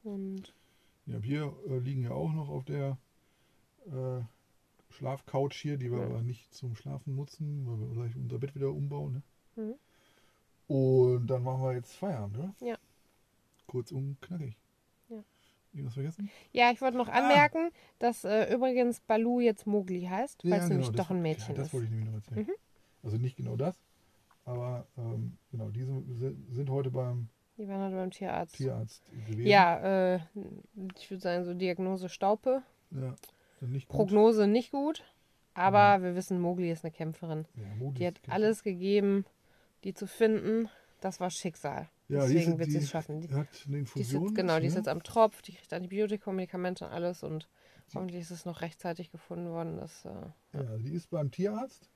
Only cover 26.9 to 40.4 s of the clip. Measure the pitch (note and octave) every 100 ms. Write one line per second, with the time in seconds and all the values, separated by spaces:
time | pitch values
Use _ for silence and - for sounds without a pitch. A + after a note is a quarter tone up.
26.9 | B2+ B2+ B2 A2+ _ _ - G3+ G3 G3
27.9 | F#3 F#3 - F#3 F3+ D#3+ - C3 A#2 A2+
28.9 | - _ - A2 A2 A#2+ G3+ F3 E3+ F#3+
29.9 | F#3+ F#3 F3+ E3 G#3 - - - G#3+ F#3+
30.9 | F#3 - F#3+ F#3 F3 F3 F3 F#3 F3 F#3
31.9 | F#3+ F#3 - G3 G#3+ C4 C4 B3+ _ _
32.9 | C#3+ C3 C3+ - _ _ _ B2 C3+ -
33.9 | - G3 G#3 A3 A3 G3+ A3 A#3+ C#4 C#4+
34.9 | D#4+ - _ _ _ _ - F#3+ G3+ G3+
35.9 | G3+ F3+ F3+ F#3 F3+ F3 F3+ F3 E3 E3
36.9 | - D#3+ D#3+ E3 D#3 D#3 - G2+ G#2+ C3
37.9 | C3 F3 - - F#3 G#3+ A3 G#3+ F3+ F#3+
38.9 | G3+ G3+ G3 F#3+ _ _ _ _ _ F#3+
39.9 | - G3 - A3 A3